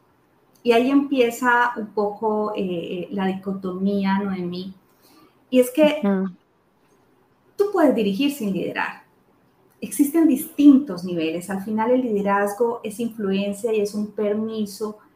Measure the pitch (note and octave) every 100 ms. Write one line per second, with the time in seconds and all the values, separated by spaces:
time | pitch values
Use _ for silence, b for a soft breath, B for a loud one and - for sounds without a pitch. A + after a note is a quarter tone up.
0 | _ _ _ _ _ _ A#3+ A#3 B3+ C#4
1 | C#4+ C4+ A#3 - B3 A#3+ A#3+ A#3 G#3 -
2 | G#3 G#3 A3 G#3+ G#3 G#3+ F#3 F3 - F3+
3 | E3+ G3 F#3+ F#3+ G3 G3 F#3 F3+ G3 G3+
4 | G3 G3 G3+ F#3 F3 F3+ F#3+ - _ _
5 | b b b _ _ B3+ B3 - D4+ D4+
6 | G3+ F#3+ F#3+ F3+ _ _ _ _ _ _
7 | _ _ _ _ _ - G4+ F#4+ D4 A3
8 | G3+ G3 C#4+ - G#3 E3+ - - E2+ -
9 | _ _ _ _ _ _ _ _ G#3 -
10 | C#4+ E4 D4+ B3+ - - C#4+ C4 G3 F3
11 | F3+ E3+ D#3 E3+ F3 F#3+ A3 G#3+ A3+ B3+
12 | B3 G3+ G3 G3+ G3+ - A#3 A#3+ A3 -
13 | A#3 A3+ G3 G3 G3+ G3 A#3 G#3+ G3+ G#3
14 | G#3 - G#3 G#3 A3 A3 G3+ - G#3+ G#3+
15 | b